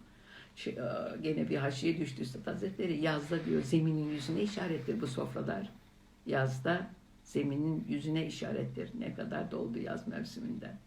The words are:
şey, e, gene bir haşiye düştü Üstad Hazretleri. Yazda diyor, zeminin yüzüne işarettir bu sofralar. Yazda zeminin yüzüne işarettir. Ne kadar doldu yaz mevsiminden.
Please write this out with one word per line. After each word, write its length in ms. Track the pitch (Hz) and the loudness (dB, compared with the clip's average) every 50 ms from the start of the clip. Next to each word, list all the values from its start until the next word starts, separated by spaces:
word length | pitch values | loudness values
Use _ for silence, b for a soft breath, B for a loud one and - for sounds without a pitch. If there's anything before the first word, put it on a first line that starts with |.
| B B B B B B B B B B B | B B B B B B B B B B B
şey, 160 | - - - - | -8 -6 -4 -4
e, 440 | - - - - - - - - - 156 | -2 -2 -2 -2 -2 -2 -4 -4 -2 0
gene 260 | 156 151 156 151 - | 0 2 2 2 2
bir 80 | 156 | 2
haşiye 420 | 147 135 139 131 - - 165 165 165 | 2 2 2 0 2 2 2 2 2
düştü 240 | 160 - - - - | 0 -2 -2 -4 -4
Üstad 240 | - - - - | -4 -4 -4 -4
Hazretleri. 540 | - - 180 202 190 - - 196 175 160 147 | -4 -2 -2 -2 -2 -2 0 0 0 2 2
Yazda 440 | 156 160 151 147 147 151 170 160 156 | 2 2 2 2 0 0 0 0 2
diyor, 180 | 165 160 156 147 | 4 2 2 4
zeminin 460 | - 175 160 156 160 156 156 151 151 | 6 6 6 8 6 4 4 2 0
yüzüne 340 | 151 147 - - 160 196 208 | 0 -2 -2 0 0 2 2
işarettir 580 | 208 - - 180 175 160 139 127 - - 214 | 2 0 0 0 0 0 -2 0 0 0 0
bu 60 | - | 0
sofralar. 680 | 135 131 147 143 - - - - - - 196 202 - - - - - - - - - - - - | -2 0 0 -2 -2 -2 -2 -2 0 -2 -2 -2 -6 -10 -14 -20 -20 -20 -20 -20 -20 -20 -10 -4
Yazda 640 | - 208 139 131 131 131 - - 160 175 175 - - - - - - - - - | 0 2 2 4 2 2 0 2 2 2 2 2 -4 -10 -14 -20 -20 -20 -20 -10
zeminin 600 | - - 147 143 143 139 143 151 160 160 156 - - | -4 0 0 2 2 2 2 2 2 2 0 0 0
yüzüne 380 | 147 143 147 156 156 160 160 | -2 0 0 2 0 0 0
işarettir. 640 | - - - - - - - - 131 - - - - - - | 0 -4 -4 -4 -2 0 0 -2 -2 -2 -4 -6 -4 -4 -6
Ne 160 | - - - | -4 -4 -4
kadar 360 | - - - - - - - | -4 -4 -4 -2 -2 -2 -2
doldu 280 | - - - - - - | -2 -4 -2 -2 -2 -2
yaz 300 | - - 78 82 - - | -2 -2 -4 -4 -4 -4
mevsiminden. 680 | - - - - - - 78 76 - 69 71 67 67 - - | -4 -4 -4 -6 -6 -6 -6 -4 -4 -4 -6 -8 -10 -12 -14